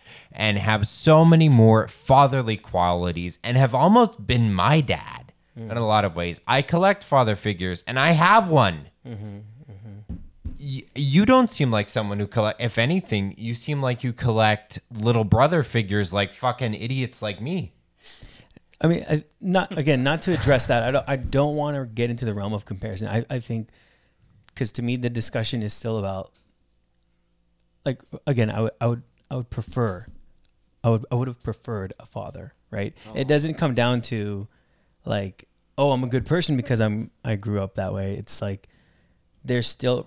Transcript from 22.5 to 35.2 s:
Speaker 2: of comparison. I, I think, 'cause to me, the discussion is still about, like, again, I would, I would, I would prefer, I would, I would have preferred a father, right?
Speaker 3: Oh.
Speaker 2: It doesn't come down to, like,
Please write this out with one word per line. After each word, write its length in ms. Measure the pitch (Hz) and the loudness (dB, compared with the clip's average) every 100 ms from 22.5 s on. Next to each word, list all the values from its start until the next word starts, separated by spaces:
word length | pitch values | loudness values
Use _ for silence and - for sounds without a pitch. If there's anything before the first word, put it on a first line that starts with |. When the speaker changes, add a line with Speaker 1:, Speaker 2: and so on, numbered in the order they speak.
Speaker 2:
of 100 | 104 - | -6 -8
comparison. 420 | 95 110 92 104 | -10 -10 -8 -4
I, 160 | 110 117 | -4 -2
I 100 | 131 | -6
think, 300 | - 117 107 _ _ _ _ _ _ _ _ - | -6 -8 -8 _ _ _ _ _ _ _ _ -8
'cause 160 | 120 | -6
to 80 | - | -4
me, 120 | 120 127 | -4 -2
the 140 | 120 | -2
discussion 520 | 120 - 120 110 120 | -4 -4 -4 -4 -4
is 100 | 104 | -4
still 240 | - 117 110 | -6 -4 -4
about, 340 | 98 95 - _ _ _ _ _ _ _ _ _ _ _ _ _ _ _ | -4 -6 -10 _ _ _ _ _ _ _ _ _ _ _ _ _ _ _
like, 180 | 143 120 _ - - | -8 -8 _ -8 -2
again, 240 | 120 110 | 0 0
I 100 | 107 | 0
would, 100 | 110 - | -4 -2
I 60 | 120 | -2
would, 160 | 120 - _ - | -2 -8 _ -10
I 40 | 131 | -10
would 120 | 120 | -8
prefer, 560 | - - - 113 90 - - - _ _ _ _ _ | -10 -6 -4 -2 -4 -12 -20 -20 _ _ _ _ _
I 60 | 117 | 0
would, 140 | 113 - | 0 0
I 40 | 120 | -4
would 120 | 127 | -4
have 140 | 120 | -6
preferred 520 | - 110 - 107 95 - | -10 -10 -8 -8 -8 -12
a 60 | - | -16
father, 480 | - 98 - - - _ | -14 -12 -14 -18 -20 _
right? 240 | 104 101 - 107 | -8 -8 -10 -10
Speaker 3:
Oh. 40 | 110 | -4
Speaker 2:
It 120 | 135 | 0
doesn't 280 | 147 156 151 | 0 0 -2
come 180 | 156 | -2
down 280 | 120 120 123 117 | 2 0 0 -2
to, 340 | 113 104 101 104 _ _ _ _ _ - | -6 -6 -8 -10 _ _ _ _ _ -6
like, 420 | 107 | -4